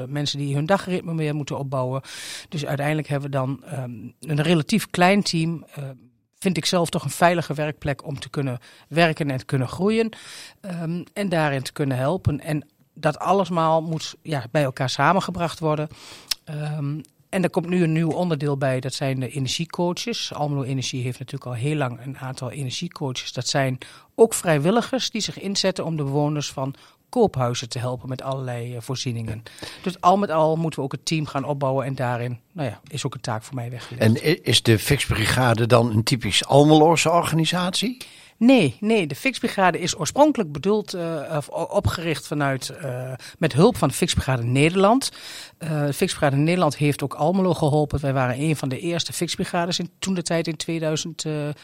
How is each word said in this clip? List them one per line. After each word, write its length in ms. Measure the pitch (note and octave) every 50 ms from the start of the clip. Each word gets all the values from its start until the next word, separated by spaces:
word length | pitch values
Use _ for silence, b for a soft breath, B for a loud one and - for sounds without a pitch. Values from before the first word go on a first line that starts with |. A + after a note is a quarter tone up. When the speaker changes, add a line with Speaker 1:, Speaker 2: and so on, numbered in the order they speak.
| B2+ C3
Speaker 1:
mensen 300 | C#3+ D3 D3 C#3 - C#3+
die 160 | C#3+ C#3 C#3
hun 120 | C#3+ D3+
dagritme 480 | D#3 G3 F#3+ - F#3 F3+ F3+ - E3+ E3
weer 200 | D#3+ D#3 D3+ D3
moeten 240 | D3+ C#3 - D3+ A#2
opbouwen. 440 | C#3 C3 C#3 C3 B2+ B2+ C3 C3+ B B B B B B B B B B
Dus 180 | - D3 C#3+
uiteindelijk 420 | C3+ C#3+ C#3 C#3 D3+ D#3 D#3 C#3+ -
hebben 220 | C#3+ C#3 C#3+ C#3+
we 60 | C#3
dan, 260 | C#3 C3 C3 C#3 - -
ehm, 260 | - D3+ C3 C3 B2 A#2+ G#2+ G#2+ A#2+ - _
een 220 | - D#3 D3+ D3
relatief 480 | D3+ E3 F3+ D#3 C#3+ - A3+ F#3+ - -
klein 320 | - F3+ F3 F#3 G3+ G#3
team, 420 | F#3+ - - E3 D#3+ E3 E3+ C#3+ - - -
eh, 100 | D3 C#3 C3+ C3 A#2+ G#2+ - _ _ _ _ _ -
vind 180 | - G3 F#3
ik 80 | D#3+ -
zelf 260 | - G3+ F3+ E3+ -
toch 140 | - D#3 -
een 60 | C#3
veilige 440 | - - F3+ E3+ F3 E3+ - - C#3+
werkplek 520 | D3 D3+ D3+ - - - D3 C3+ - -
om 120 | - C#3 C3
te 120 | - -
kunnen 280 | - D3+ C3+ C3+ B2 - b b b b b b
werken 420 | C#3+ E3 E3+ D#3+ D#3 - D#3 C#3
en 80 | C3 B2+
te 60 | -
kunnen 240 | - C#3+ C3 B2+ -
groeien, 400 | - - F3+ G#3 A3 A3+ A3+ A3 B B B B B B B B B B
ehm, 420 | - G3 F3 E3+ E3+ D#3+ E3+ F3 - -
en 160 | - G#3 G3+ F#3
daarin 340 | F3 D#3+ D#3 D3 C#3 C3+
te 100 | C3 -
kunnen 240 | - - D3 C3+ C3
helpen. 440 | B2 C3 C#3+ F3+ F#3+ - F#3 D3 -
En 280 | - - D3+ D3 - _ _ _ _ _ -
dat 240 | - D3 D3+ D3 -
allesmaal 640 | - E3 F#3+ G3+ F#3 E3 F3+ E3 D#3+ D#3+ D#3+ D#3+
moet, 320 | D#3+ E3+ D#3+ D3+ - - - -
ja, 220 | - D#3+ D#3 C3+ A#2 A#2+
bij 120 | - D#3
elkaar 280 | D3 C3 - - C3+ B2+
samengebracht 680 | - - C#3 D#3 F3+ F#3+ - - F3+ F3+ E3+ D3+ - -
worden. 280 | D#3+ D#3 D3+ D3+ D3+ - B B B B B B B B B B _
Ehm, 540 | - D3+ D3+ D3+ D3+ D3+ D#3 C#3+ C#3+ D3 D#3 - - _ _ _ -
en 140 | - F#3+
er 80 | F3 -
komt 180 | - F#3 E3+ E3+
nu 140 | F#3 F3+
een 100 | F3 D#3+
nieuw 180 | D#3 D#3+ E3 D#3+
onderdeel 460 | C#3+ D#3 F3+ F3 D#3+ C3+ D3 D3 C#3+
bij, 240 | C#3 C#3+ C3 C3 C3
dat 140 | B2 C3 -
zijn 260 | - D3+ C3+ C3 C3
de 80 | C3 -
energiecoaches. 1040 | - C#3 C3 B2 - - E3 - - - F3 F3 F3 - - A#3 A3+ - - - -
Almelo 280 | - D3 D3 D3 C#3
Energie 400 | B2+ B2+ C#3 C3 A#2+ - - C3
heeft 160 | B2 B2+ B2 -
natuurlijk 320 | B2+ - - C3+ - B2
al 60 | A#2+ A2
heel 140 | B2 D3 D#3
lang 280 | D3+ C#3 B2+ A#2+ B2 B2
een 140 | C#3 C3+ -
aantal 320 | C3+ C3 B2+ - C3 A#2+
energiecoaches. 840 | - D3+ C3+ B2 - - F3 E3+ - - D3+ C3+ A#2+ - - -
Dat 160 | - B2+ A#2+ -
zijn 300 | - C#3+ C3+ C3 B2+ - B B B B B B B
ook 200 | - A3+ A3 -
vrijwilligers 760 | - - F3+ D#3 C#3+ C#3 F3 A3 A#3+ - - - B3 - -
die 100 | - A3
zich 180 | - - - -
inzetten 440 | - G3 G3+ - - F#3+ F3+ - C3
om 120 | D#3+ D#3+
de 60 | D3+
bewoners 480 | C#3+ C#3 C#3 D3 D3 D3 D3+ D3 C#3 -
van 220 | - C#3+ C3+ C#3 C3 b b b b b b -
koophuizen 600 | - B3 A3 - - C3+ B2 A#2+ A#2+ - A#2+ A#2+
te 100 | - B2
helpen 300 | A#2 B2+ B2+ B2+ - C3
met 140 | C3 B2
allerlei, 520 | - C3+ C3+ C3+ C3 B2+ A#2+ A#2+ A#2 B2 B2
eh, 60 | A#2+
voorzieningen. 600 | - - B2+ - - B2+ A#2 A#2 A2+ A2 A2 A2+ - B B B B B B B
Dus 180 | B F#3+ E3+ -
al 160 | - F3 F#3+
met 140 | G3+ G3 -
al 260 | D#3 D#3+ D#3+ D#3 D#3+
moeten 220 | E3 E3 D#3+ - -
we 40 | C#3
ook 80 | C3+
het 140 | - B2 -
team 200 | - E3 D#3 D3
gaan 180 | - - C#3 C3
opbouwen 420 | C#3 D3 C#3 C#3 C3 C3+ C3+ A#2+
en 80 | C#3 C3+
daarin, 460 | B2+ B2+ B2 B2 A#2 A#2+ B2 B2 A#2 _ _
nou 160 | - F3 C#3+ C3
ja, 120 | - - - -
is 180 | - B2 -
ook 80 | - -
een 60 | B2
taak 220 | - B2+ A2 A2
voor 120 | - - C3+
mij 160 | B2 A#2 A#2+
weggelegd. 320 | B2+ A#2 - - B2 A#2
Speaker 2:
En 280 | A#2 A2 A2+ D3 - D3+
i-, 100 | E3 -
is 200 | - - A#2 -
de 160 | - A#2+ A2+ G2+
Fixbrigade 880 | - - C#3+ B2+ - - - G2 G#2+ - - - C3 A#2+ A2+ A2 A#2+
dan 240 | G#2+ B2 A#2 A#2 A#2+
een 120 | G#2+ A2
typisch 440 | A2+ - C3+ A2 - G2+ - - -
Almeloze 640 | - - C#3+ D3 D3+ D#3 D#3 D3+ E3 E3 D3 - D#3+
organisatie? 920 | F3 E3+ E3 - D#3 D#3+ D#3+ - F3 F3+ F3+ F#3 F3 - G3 A#3+ B3 - B B B B B B B
Speaker 1:
Nee, 400 | B A3+ B3 C4+ B3 E3+ B2+ - -
nee, 260 | G#3 G#3+ A3+ G#3+ E3+
de 80 | C#3+ C#3
Fixbrigade 640 | - - C4 - - - A3+ - G3+ F#3+ F3+ D#3 D#3
is 200 | F3+ E3 - -
oorspronkelijk 540 | D#3 - - B3 D4 D#4 C#4 - F#3+ D3+
bedoeld, 420 | C#3+ D3+ C#3 F#3+ G#3+ G#3+ G3 - -
eh, 400 | F3+ E3 E3 E3 D3+ C3+ - D#3+
of 120 | D3 - -
o-, 120 | - D#3
opgericht 640 | E3 - - G3+ F#3+ - - - E3 E3+ D3+ - -
vanuit, 420 | - D#3+ D3 C#3+ C#3 C3+ C3 - -
eh, 440 | - - E3 C3 B2 B2+ B2+ B2+ C3 - B B B B
met 140 | E3 D3
hulp 240 | - C#3 F3+ B3 -
van 120 | - - C3+
de 60 | -
Fixbrigade 480 | - F#3 - - - - - C3 A#2+
Nederland. 680 | A#2 B2 B2 C#3+ D3+ E3 F3+ G3 F#3+ G3+ A#3+ C4+ - - B B B B B B B B B B
Eh, 280 | E3+ D#3 D#3 D3+ D3
de 60 | C#3+
Fixbrigade 440 | C#3 - G3 F3+ - - D#3 C#3+ C3+
Nederland 400 | C#3 D3+ D#3+ F3+ F3+ F3 D3+ -
heeft 260 | - D3 D3 C#3 -
ook 120 | D3 B2+ -
Almelo 400 | - D3 D#3+ F#3 G3 F#3 F#3 D#3+
geholpen. 460 | - E3 C#3+ C#3+ D3+ D3+ D3 - D3
Wij 120 | D3 C#3
waren 280 | C3 C3+ B2+ B2 A#2+ C3+
een 160 | D3 D#3+ D3+
van 120 | - - C3+
de 100 | B2+ -
eerste 320 | - E3+ E3+ E3 - -
Fixbrigades 680 | - - F3 D#3 - - F3 - - F3 E3+ F3+ E3+ -
in, 120 | F3 D#3+ _ -
toen 160 | - F#3+ F#3+
de 80 | F3+
tijd 240 | D#3+ - E3+ E3 D#3
in 100 | E3 D#3
tweeduizend, 680 | - - - E3 E3 D#3+ D#3 D#3+ D3+ - E3+ D#3 - -
eh, 80 | D#3 D3+ D3+ D3 D3 D3 b